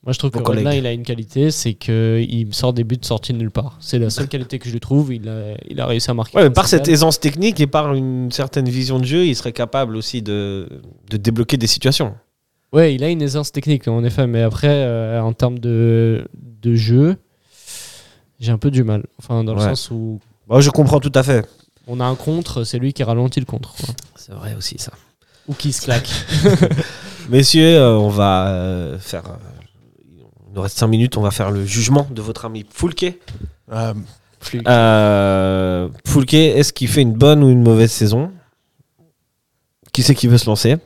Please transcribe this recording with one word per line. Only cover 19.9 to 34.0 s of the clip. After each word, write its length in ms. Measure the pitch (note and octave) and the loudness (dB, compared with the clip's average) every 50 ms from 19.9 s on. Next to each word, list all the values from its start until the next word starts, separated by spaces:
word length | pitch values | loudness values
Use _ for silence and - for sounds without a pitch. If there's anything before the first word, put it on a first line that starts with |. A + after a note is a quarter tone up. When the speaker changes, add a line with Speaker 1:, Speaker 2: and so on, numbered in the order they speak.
Speaker 1:
où 300 | A#2+ A2+ A2+ A2+ A2 G#2 _ _ _ _ _ _ | -8 -8 -6 -8 -8 -10 _ _ _ _ _ _
Speaker 2:
Moi, 100 | A2+ C3+ | 4 6
je 80 | C#3 C#3+ | 6 6
comprends 320 | C3 - D3+ C3 B2 D3 | 4 2 2 4 4 2
tout 120 | B2+ C#3+ C3 | 0 2 0
à 80 | C3+ C3 | 0 2
fait. 240 | C3+ C#3 A#2 G#2 - _ _ _ _ _ _ _ | 2 2 0 0 -4 _ _ _ _ _ _ _
Speaker 1:
on 120 | - A#2+ B2 | -12 -8 -4
a 40 | B2 | -4
un 120 | B2+ C3 | -4 -4
contre, 480 | B2+ - - D#3 E3+ E3+ - - C3 A#2 | -4 -4 -4 -4 -4 -4 -6 -6 -6 -6
c'est 140 | G#2 - A#2+ | -6 -4 -4
lui 140 | B2 C3+ C3+ | -4 -4 -4
qui 100 | - C3+ | -4 -4
ralentit 360 | A2+ A#2 A#2 B2 C3 B2+ - | -2 0 0 0 0 -2 -2
le 60 | B2+ | -6
contre, 260 | - - A#2+ B2+ - - | -4 -8 -10 -10 -12 -14
quoi. 200 | - - - A#2+ - - - _ | -14 -12 -12 -12 -14 -16 -20 _
Speaker 2:
C'est 160 | - - - G2 | -20 -20 -18 -18
vrai 220 | - - G#2 G#2 G#2 | -14 -12 -12 -10 -10
aussi, 180 | - - - | -10 -10 -10
ça. 160 | - - - - - _ _ _ _ _ _ _ _ _ | -10 -14 -14 -14 -20 _ _ _ _ _ _ _ _ _
Speaker 1:
Ou 80 | - C#3+ | -12 -10
qui 180 | - - D3 C3 | -6 -6 -6 -6
se 100 | - - | -6 -4
claque. 280 | - B2 A#2 - - - - - - - D3+ - | -2 -2 -2 -2 -4 -8 -8 -6 -2 -2 2 2
Speaker 2:
<laughs> 880 | G3+ G3 E3 F3+ - D#3 C3+ D3+ - - - - - - - - - | 4 4 4 2 2 2 -2 -4 -6 -10 -18 -18 -20 -20 -18 -8 2
Messieurs, 480 | A#2 C3 C#3 - - D#3+ D#3+ D#3+ E3+ D#3+ | 4 4 4 6 4 6 6 6 6 6
euh, 180 | C#3 A#2+ A2+ | 6 6 4
on 120 | G#2+ G#2 G#2 | 4 2 2
va, 400 | G2+ G2+ G2+ G2+ F#2+ F#2 F#2 G2 | 2 2 2 2 2 2 2 0
euh, 500 | F#2+ F2+ F2+ F#2 F#2 F2+ F2 D2+ C2 F2+ | -2 -2 -4 -4 -4 -6 -6 -8 -8 -10
faire, 240 | F#2+ - - E2+ E2+ | -12 -12 -12 -12 -12
euh, 100 | F#2 F2 - - - - - - - _ _ _ _ _ _ _ _ _ - B1+ G#1+ _ _ _ - | -14 -16 -16 -18 -20 -20 -20 -20 -20 _ _ _ _ _ _ _ _ _ -20 -20 _ _ _ _ -14
il 60 | G2 | -10
nous 60 | G2+ | -8
reste 160 | F#2+ G2 - - | -6 -6 -2 0
cinq 100 | A#2+ A2 | 2 2
minutes, 280 | A2 A2 A#2 B2+ - | 4 4 2 2 0
on 40 | - G#2 | 0 -2
va 80 | G#2 | -2
faire 200 | G#2 - G#2+ G2 | 0 -2 -2 -2
le 140 | G#2 G2+ G2 | -2 -2 -4
jugement 420 | G2 G2 A#2 A2+ A2 C3+ C#3+ C#3+ C#3 | -4 -4 -2 0 2 2 2 2 0
de 100 | C3+ A2+ G#2+ | -6 -10 -10
votre 220 | G#2+ A2+ - - | -10 -10 -10 -10
ami 220 | A2+ A2 A2 G#2 _ | -12 -12 -12 -14 _
Foulquier. 500 | _ - - F3 D#3+ - - F3+ F3 F3+ _ - - - - - - _ _ _ - | _ -6 -6 -4 -4 -2 -4 -4 -6 -8 _ -18 -16 -14 -14 -16 -16 _ _ _ -8
Speaker 3:
Euh, 220 | A2+ A2+ A2+ G#2+ G#2 | -6 -6 -6 -6 -8